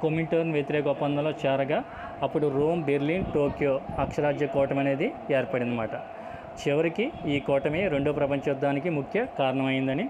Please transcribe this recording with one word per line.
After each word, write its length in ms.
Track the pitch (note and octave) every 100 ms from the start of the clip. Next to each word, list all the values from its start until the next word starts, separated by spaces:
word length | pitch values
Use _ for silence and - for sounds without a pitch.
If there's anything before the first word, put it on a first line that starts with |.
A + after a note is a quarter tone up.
కొమింటర్న్ 520 | D#3+ D#3+ D#3+ E3 E3
వ్యతిరేక 340 | D3+ C#3+ D3 D3
ఒప్పందంలో 440 | C#3 C#3+ C#3+ D3+
చేరగా 520 | D3 C#3 C3+ C3+ E3 - - - -
అప్పుడు 260 | C#3 D#3+ D3
రోమ్, 360 | C3+ D3+ E3+
బెర్లిన్, 420 | C#3+ C#3+ C#3+ E3 B2
టోక్యో 480 | D#3 C#3+ - C#3+ C3+ - -
అక్షరాజ్య 480 | C#3 - D3 C#3 C#3+
కూటమి 320 | C#3 C3+ C#3
అనేది 340 | C#3 C3+ G#3 - -
ఏర్పడిందన్నమాట. 600 | C3+ B2 C3 A#2+ A#2+ A2 A#2+ - - - - - -
చివరికి 500 | D3+ C#3+ E3+ E3+ B3+ - E3
ఈ 120 | C#3+
కూటమి 480 | C#3+ C#3 D3 D#3 G3
రెండో 260 | C#3+ C#3+
ప్రపంచ 260 | D3 C#3 C#3 D3
యుద్ధానికి 420 | C3+ C#3+ C#3 E3+
ముఖ్య 380 | D3+ C3+ G3 B3+ -
కారణమైందని 720 | C3+ C3 C3+ C3+ C3+ C3+ B3+